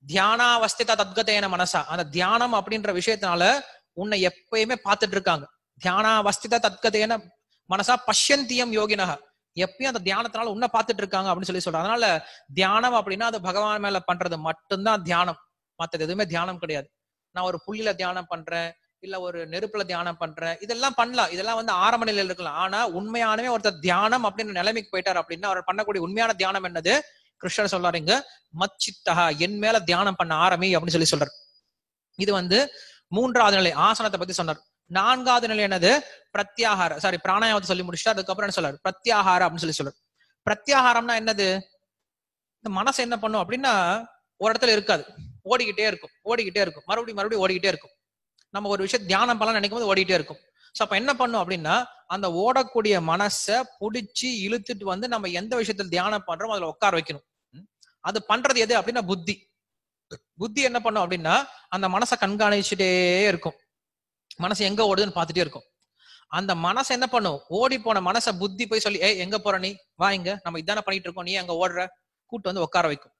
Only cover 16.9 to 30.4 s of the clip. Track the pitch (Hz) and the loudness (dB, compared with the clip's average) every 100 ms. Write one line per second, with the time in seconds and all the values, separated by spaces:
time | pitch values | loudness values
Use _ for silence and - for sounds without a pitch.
16.9 | _ _ _ _ 180 185 175 - 214 220 | _ _ _ _ -6 -4 -6 -8 -4 -4
17.9 | 190 185 180 175 165 160 170 170 - _ | -2 -4 -4 -8 -10 -6 -6 -6 -10 _
18.9 | _ 185 190 180 170 160 170 208 208 185 | _ -12 -8 -8 -10 -8 -8 -6 -6 -4
19.9 | 175 175 165 165 156 165 170 208 233 269 | -4 -4 -6 -8 -6 -6 -6 -8 -2 -2
20.9 | 254 240 247 185 175 208 226 226 185 196 | 0 -2 0 0 -2 -4 -4 -2 2 2
21.9 | 240 220 208 190 180 170 147 185 202 233 | 2 0 0 -2 -4 -6 -4 -2 0 -2
22.9 | 170 208 233 226 214 247 226 208 175 170 | -4 -6 -2 0 0 0 0 0 0 0
23.9 | 180 214 254 220 196 220 185 190 226 202 | 2 4 2 0 -4 -6 -2 -2 -2 -4
24.9 | 190 190 180 160 165 202 185 175 196 208 | -4 0 -2 -2 -6 -2 -2 -2 -2 -2
25.9 | 196 170 208 226 196 190 196 180 175 165 | -4 -4 0 0 2 0 -2 -4 -2 2
26.9 | 269 - _ _ _ 180 - 202 190 175 | 2 0 _ _ _ -6 -2 0 2 0
27.9 | 170 151 240 285 - _ 160 196 _ - | 0 2 0 0 -20 _ -6 -6 _ -8
28.9 | 196 - 170 170 151 175 208 214 226 165 | -4 0 2 2 2 -2 0 2 2 2
29.9 | 175 202 180 170 156 | 2 2 0 -2 4